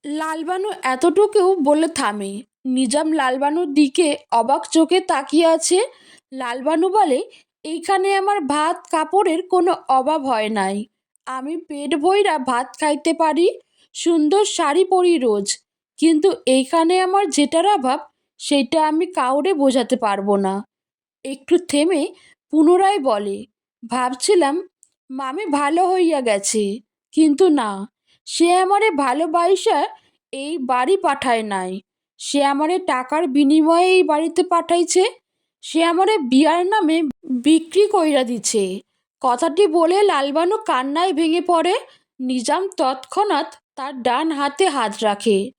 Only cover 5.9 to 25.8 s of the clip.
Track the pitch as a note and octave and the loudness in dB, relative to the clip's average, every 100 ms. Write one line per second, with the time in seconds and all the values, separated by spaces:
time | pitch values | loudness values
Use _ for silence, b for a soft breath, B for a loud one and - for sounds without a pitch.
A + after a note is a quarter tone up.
5.9 | b b b _ C4 B3 B3+ C4 D#4+ F#4 | b b b _ -10 -10 -6 -2 0 2
6.9 | G4+ F#4 C4 G#4 b b _ D#4 E4 E4+ | 2 2 0 -2 b b _ -10 -8 -2
7.9 | G4 F#4+ G4 G4 G#4 C4+ D4 D#4 E4 - | 0 0 0 0 -2 -2 -2 -2 -4 -4
8.9 | D#4+ D#4 F#4+ F4 D#4+ F4+ F4+ F4 E4+ - | -4 0 0 2 -2 0 0 2 -2 0
9.9 | C4 C4 D#4 C4+ A3+ G#3+ G#3+ F#3+ G3+ A3 | 0 0 -2 -2 -2 -2 -2 -2 -4 -8
10.9 | _ _ _ - C4 C4+ E4 F4 C#4+ C#4+ | _ _ _ -12 -10 -8 -10 -10 -10 -4
11.9 | D#4 D#4+ G4+ G4+ D#4 B3+ A#3+ C4 - D4+ | -2 0 2 2 0 -2 -4 -4 -4 -4
12.9 | D4 E4 D#4+ D#4+ D4+ F4+ - _ _ _ | -2 -2 0 0 2 0 -2 _ _ _
13.9 | - E4+ E4+ D4+ G4 G4+ - D4+ D4+ F#4 | -6 0 2 4 2 2 0 0 2 2
14.9 | F#4+ F4+ E4 B3 G#3 G3 - _ _ _ | 2 4 2 2 0 -2 -8 _ _ _
15.9 | - D#4+ D#4 F#4+ - - C4 C4 E4 E4 | -2 2 4 2 0 0 0 2 0 2
16.9 | F#4 F#4 G4 G4 C#4+ D4 E4 F#4 G4+ B3+ | 2 2 0 0 0 0 2 2 0 0
17.9 | C#4+ - _ _ _ - C#4+ B3+ D#4+ D#4 | -4 -8 _ _ _ -2 -2 0 0 0
18.9 | D#4 F#4 F4+ B3+ C#4 D4+ F4 C4+ B3+ A#3 | 0 -2 -2 -2 0 0 2 2 2 -2
19.9 | B3 A3 G3 G3+ G3+ G3 G3 - _ _ | -2 -2 -2 0 0 0 -4 -10 _ _
20.9 | _ _ _ C4+ C4+ - F4 - C#4+ D#4+ | _ _ _ -14 -14 0 0 2 0 2
21.9 | E4+ E4+ b b b _ D4+ D#4 F4+ G4 | 0 -2 b b b _ 2 4 4 2
22.9 | G4+ C4 G#3 G3+ G3+ A3 _ _ _ A3+ | 0 0 -2 -4 -8 -12 _ _ _ -8
23.9 | B3 B3+ C4 - G4 C#4+ D#4 F#4+ _ _ | -4 -4 -4 2 2 2 0 -8 _ _
24.9 | _ _ C4 C4 D4+ G#4 C#4+ C#4+ E4 | _ _ -10 -8 -8 -4 -2 0 0